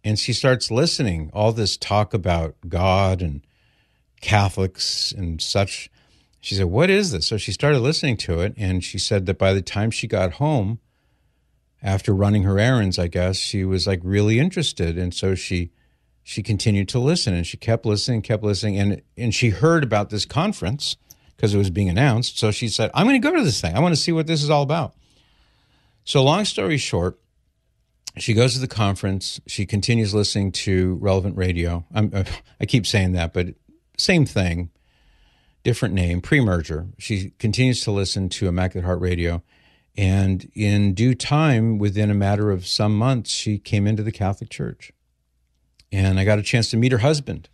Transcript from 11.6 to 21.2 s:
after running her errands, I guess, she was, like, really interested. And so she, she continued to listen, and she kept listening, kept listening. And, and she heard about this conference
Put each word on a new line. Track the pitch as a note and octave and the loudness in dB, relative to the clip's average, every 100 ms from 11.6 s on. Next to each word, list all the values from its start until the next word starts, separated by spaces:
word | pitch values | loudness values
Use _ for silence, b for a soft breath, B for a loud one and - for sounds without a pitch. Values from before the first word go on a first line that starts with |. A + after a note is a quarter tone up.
| _ _ | _ _
after | G2 G2 - | -2 -2 0
running | F#2+ G2+ G#2+ | 2 4 4
her | F#2+ F#2+ | 2 2
errands, | A#2 B2+ G2 F2+ | 4 4 2 0
I | F2 | -2
guess, | F2+ F2+ F#2+ | 0 -2 -2
she | - G2+ | -4 -2
was, | F#2+ F#2+ G2 | 0 0 0
like, | F#2 | -2
really | F2+ G2+ G#2 A2+ | 0 2 4 4
interested. | F3 F3+ D3 - E2+ E2+ | 2 0 -4 -2 -2 -2
And | F2+ | -4
so | - G2 F#2 | -2 -2 -2
she, | - F2+ E2+ _ _ _ _ _ | -2 -4 -4 _ _ _ _ _
she | - - | -12 -8
continued | G#2 F#2+ A#2 G2+ F#2+ | -4 0 2 2 0
to | B2+ | 0
listen, | C3 F3+ - | 0 0 0
and | G2 E2+ | -2 -4
she | - | -6
kept | - A#2 A2+ | -2 -2 0
listening, | G#2 - A#2 | -2 0 -4
kept | - A2 | -2 -2
listening. | G#2 G2 G#2+ G2 | 0 -2 -2 0
And, | G2+ G2 _ - | 0 -2 _ -6
and | A#2+ | -4
she | - A#2+ | 0 0
heard | F#2 D#3 E3 | 2 2 2
about | C3 G#2 G2+ | 2 0 -2
this | G#2 - | -6 -4
conference | C#3+ G3+ F#3+ F2 C#3+ - - b b | -2 -2 -2 -6 -4 -6 -8 b b